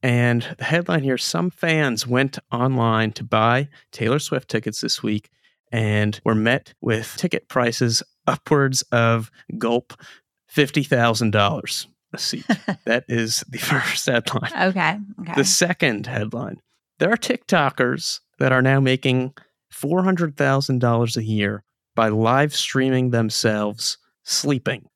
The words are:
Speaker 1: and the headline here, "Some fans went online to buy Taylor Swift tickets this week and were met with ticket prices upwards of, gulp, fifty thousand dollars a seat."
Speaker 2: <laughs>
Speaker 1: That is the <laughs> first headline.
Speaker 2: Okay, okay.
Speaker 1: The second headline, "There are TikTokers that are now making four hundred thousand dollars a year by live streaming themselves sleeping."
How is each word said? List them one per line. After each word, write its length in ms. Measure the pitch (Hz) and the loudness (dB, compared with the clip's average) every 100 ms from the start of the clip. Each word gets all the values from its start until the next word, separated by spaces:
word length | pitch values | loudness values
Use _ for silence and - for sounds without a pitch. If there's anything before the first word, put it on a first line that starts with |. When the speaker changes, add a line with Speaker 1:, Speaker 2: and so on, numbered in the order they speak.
Speaker 1:
and 520 | 127 120 120 120 - - | 2 2 2 2 -2 -8
the 60 | |
headline 400 | - 165 175 170 | -2 -2 0 0
here, 120 | 135 127 | 0 -2
"Some 320 | - 165 175 | -2 -2 -4
fans 580 | - 170 160 147 110 123 | -2 -2 2 0 -2 -2
went 320 | 123 135 - - | 0 0 -4 -8
online 640 | 120 127 123 113 110 110 | -2 0 2 2 2 0
to 120 | - | -2
buy 440 | 117 113 113 123 143 - _ | -2 2 4 2 0 -10 _
Taylor 260 | - 110 139 | -6 -2 -2
Swift 320 | - 139 - | -2 -6 -4
tickets 300 | 110 110 107 | -4 -4 -6
this 220 | 117 - | -6 -4
week 280 | 110 107 - _ _ _ _ | -2 -4 -6 _ _ _ _
and 480 | 117 110 107 104 104 | -2 0 2 0 0
were 100 | - | 0
met 400 | 110 107 135 - _ | 2 2 0 -4 _
with 340 | - 110 107 - | -2 -2 -4 -6
ticket 320 | 180 - _ | -4 -4 _
prices 540 | - 120 117 120 113 - _ - | 0 0 2 0 0 -4 _ -2
upwards 560 | 160 - 151 139 131 - | -2 0 2 2 0 0
of, 400 | 120 117 117 113 _ _ 113 | 2 2 2 -2 _ _ -6
gulp, 380 | 113 120 - - - - _ _ _ | 0 0 -2 -20 -20 -20 _ _ _
fifty 360 | - 143 - | 0 2 2
thousand 480 | 139 131 117 110 113 | 0 2 4 2 2
dollars 560 | 104 101 135 - - - _ _ | 2 2 0 -6 -8 -10 _ _
a 60 | - | -8
seat." 260 | - 226 - 226 | -6 -6 -4 -4
Speaker 2:
<laughs> 200 | - 180 | -2 -8
Speaker 1:
That 200 | - 117 - | -2 -4 -2
is 360 | 117 113 110 - | -4 -2 -4 -6
the 100 | 117 | -8
<laughs> 0 | |
first 460 | - 139 - - | -2 -2 -2 -4
headline. 480 | - 123 117 - - | 0 -2 0 -4 -6
Speaker 2:
Okay, 460 | - 185 190 160 202 202 - | -2 -2 0 -2 -2 -8 -14
okay. 140 | - 165 | -6 0
Speaker 1:
The 80 | |
second 640 | 135 - 175 180 156 104 107 | 2 2 0 0 0 -2 -4
headline, 540 | 123 107 117 127 - _ _ _ _ | -6 -6 -6 -10 -12 _ _ _ _
"There 120 | 175 | 0
are 40 | 226 | 0
TikTokers 1040 | - 247 - 185 139 - 123 135 - - _ _ | -2 -4 0 2 2 2 0 0 -6 -8 _ _
that 140 | 135 | 2
are 100 | 127 | 4
now 180 | 127 135 | 4 4
making 520 | 135 131 135 127 127 - _ _ _ | 4 2 2 2 0 -8 _ _ _
four 320 | - 143 175 | -10 -2 0
hundred 340 | 185 185 170 143 | 2 2 -2 -2
thousand 440 | 139 135 135 131 | 0 0 0 0
dollars 360 | 123 117 117 117 | 2 2 0 -2
a 80 | |
year 400 | 110 107 101 104 _ _ _ | -2 0 0 -2 _ _ _
by 140 | - 110 | 0 2
live 460 | 107 110 127 147 | 4 4 4 2
streaming 560 | 143 - 135 131 131 127 | 0 -2 0 2 2 2
themselves 840 | 120 110 - 117 107 104 110 - - _ _ | 2 0 0 0 0 -2 -4 -8 -8 _ _
sleeping." 640 | - - 143 139 - 120 - | -6 -4 0 -2 -2 -6 -10